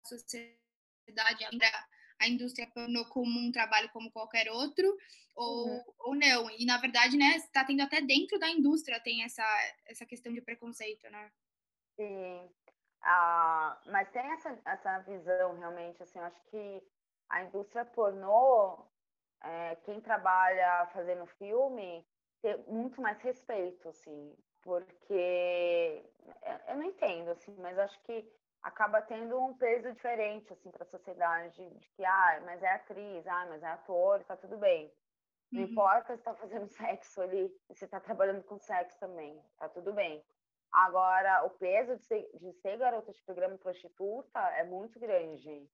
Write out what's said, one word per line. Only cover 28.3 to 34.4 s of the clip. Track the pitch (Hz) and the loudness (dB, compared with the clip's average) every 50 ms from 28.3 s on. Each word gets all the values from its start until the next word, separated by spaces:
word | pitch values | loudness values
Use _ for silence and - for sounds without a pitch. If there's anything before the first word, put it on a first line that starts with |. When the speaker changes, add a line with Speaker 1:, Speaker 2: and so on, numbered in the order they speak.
| _ _ _ _ _ _ | _ _ _ _ _ _
Speaker 2:
acaba | - - - - 220 208 208 214 | -14 -14 -2 0 0 2 2 0
tendo | 214 - 233 220 233 233 240 262 | 0 0 -10 -10 -8 -6 -4 -2
um | 262 262 254 | -2 -4 -2
peso | 254 254 233 233 240 220 254 | 0 2 2 2 0 -2 -8
diferente, | 226 - - 240 240 220 214 208 214 214 208 - | -10 -6 -4 -4 -2 -2 -2 -4 -4 -8 -14 -18
assim, | 185 _ _ 185 | -20 _ _ -20
pra | - - 170 | -16 -16 -16
sociedade, | - - 175 _ 190 180 175 175 170 165 170 170 170 - - 185 175 - - | -16 -16 -18 _ -16 -4 0 0 0 0 -2 -4 -8 -14 -16 -20 -20 -20 -20
de | _ _ | _ _
que, | _ - 190 | _ -4 0
"Ah, | 185 190 196 185 180 160 156 165 | 2 4 6 6 6 4 2 -6
mas | 180 175 175 | -12 -10 -2
é | 190 185 | 0 0
atriz, | 190 214 - - 202 190 208 208 196 170 160 | 0 0 -4 -12 -12 -12 -10 -10 -12 -10 -6
ah, | 185 175 180 180 175 | -4 -4 -4 -4 -6
mas | 160 156 | -12 -10
é | 165 165 | -8 -8
ator, | 165 165 - - 185 175 180 196 202 196 180 | -8 -8 -8 -4 0 2 4 4 4 2 0
tá | - 190 | -8 -14
tudo | 180 | -14